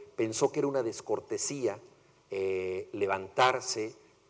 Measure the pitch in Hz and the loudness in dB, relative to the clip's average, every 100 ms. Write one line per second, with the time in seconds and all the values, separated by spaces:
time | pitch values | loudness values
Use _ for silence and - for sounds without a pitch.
0 | - - 113 110 139 147 143 139 113 - | -12 -2 -2 2 2 2 2 0 -2 -4
1 | - 101 - 107 - 143 110 104 - - | -2 -2 -2 -4 -2 -2 -2 -4 -12 -20
2 | - _ _ 98 95 95 92 92 - 104 | -20 _ _ -2 0 0 -2 -4 -6 -2
3 | 98 95 95 - 127 127 - 113 110 - | 0 0 -2 4 4 4 -2 -4 -4 -8
4 | - _ | -20 _